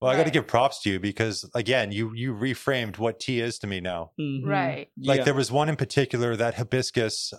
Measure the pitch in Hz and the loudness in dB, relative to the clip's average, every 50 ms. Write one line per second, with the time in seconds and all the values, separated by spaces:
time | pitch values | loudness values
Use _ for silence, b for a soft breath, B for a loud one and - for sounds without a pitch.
0 | 127 127 131 147 160 156 135 151 - - - 117 127 139 - - - 104 98 92 | 2 4 4 4 4 4 4 2 2 4 4 4 4 4 2 0 -2 -2 0 0
1 | 92 104 98 - 113 110 101 - - 90 - 120 107 113 131 127 110 101 101 104 | -2 -2 0 0 0 0 -2 -4 -8 -6 -4 -2 0 2 2 2 2 0 -2 -2
2 | 113 110 113 117 120 135 117 101 117 135 120 - - - 135 127 117 107 92 98 | -4 -4 -4 -6 -6 -4 -4 -2 -2 -2 -2 -2 -2 -2 0 0 -2 -4 -4 -2
3 | 113 117 110 - - - 127 117 117 120 110 - - 101 98 92 87 92 90 85 | -2 -2 -2 -2 -4 -2 -2 0 0 -2 -4 -6 -6 -6 -6 -4 -4 -4 -4 -4
4 | 82 - _ - 156 143 139 135 127 147 151 190 175 165 147 143 143 - _ - | -6 -8 _ -8 -8 -6 -6 -4 -2 -2 0 0 0 -2 -4 -8 -10 -14 _ -4
5 | 135 135 135 135 127 143 139 139 127 110 120 143 151 156 151 - 135 - - 143 | 0 2 2 4 4 4 2 2 2 2 2 2 2 2 0 -2 -2 0 2 0
6 | 135 - - 120 120 120 117 104 117 117 113 - 120 - - 131 127 - - 127 | 0 2 0 0 0 0 0 0 0 0 0 -2 -4 -2 0 -2 -2 0 0 0
7 | 113 110 - - - - - | 0 0 0 -4 -6 -8 -8